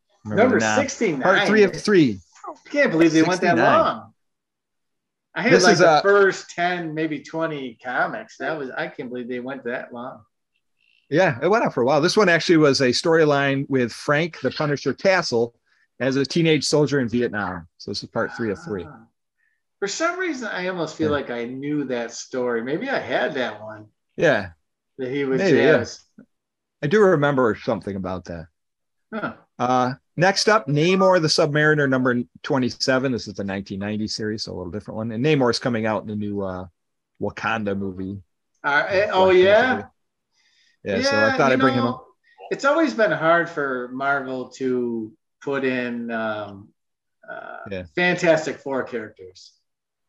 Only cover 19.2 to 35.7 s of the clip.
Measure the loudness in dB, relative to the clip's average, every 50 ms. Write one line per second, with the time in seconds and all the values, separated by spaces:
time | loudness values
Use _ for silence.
19.2 | _ _ _ _ _ _ _ _ _ _ _ _ -8 -6 -4 -2 -2 -2 -2 -2
20.2 | -4 -4 -6 -6 -8 -8 -8 -6 -6 -4 -4 -4 -4 -6 -4 -4 -2 -2 -2 -2
21.2 | -4 -4 -8 -8 -8 -8 -10 -8 -6 -4 -4 -4 -4 -4 -4 -4 -6 -6 -10 -14
22.2 | -14 -8 -6 -4 -2 -2 -2 -2 -2 -4 -4 -4 -4 -4 -4 -4 -4 -2 -2 -2
23.2 | -2 -2 -2 -4 -4 -4 -6 -10 -14 -16 -16 -16 -18 -20 _ _ _ _ _ 0
24.2 | 2 2 2 2 0 -6 -12 _ _ _ _ _ _ _ _ -12 -10 -6 -4 -4
25.2 | -2 -2 0 0 2 4 4 6 6 6 4 4 2 -2 -10 -16 _ _ _ -20
26.2 | -20 _ _ _ _ _ _ _ _ _ _ _ -4 0 4 4 6 6 6 4
27.2 | 4 2 2 2 2 2 2 0 -2 -4 -4 -4 -4 -6 -8 -6 -6 -6 -8 -8
28.2 | -10 -10 -12 -12 -14 -16 _ _ _ _ _ _ _ _ _ _ _ _ -10 -8
29.2 | -8 -8 -10 -12 _ _ _ -4 -2 0 0 2 0 0 -4 -6 _ _ _ 0
30.2 | 2 2 2 2 2 2 2 2 0 0 0 0 2 2 2 4 4 4 4 4
31.2 | 2 2 2 2 2 2 2 2 2 2 2 2 2 2 2 2 2 2 0 0
32.2 | -2 -6 -10 -12 -6 -2 -2 0 0 -2 -4 -4 -2 0 0 2 0 0 -2 -4
33.2 | -6 -8 -10 -8 -6 -6 -6 -6 -8 -8 -8 -8 -6 -6 -6 -6 -6 -6 -6 -6
34.2 | -6 -6 -6 -6 -8 -10 -10 -10 -10 -10 -10 -12 -12 -10 -10 -8 -8 -8 -4 -2
35.2 | 0 2 2 4 4 2 2 0 -2 -2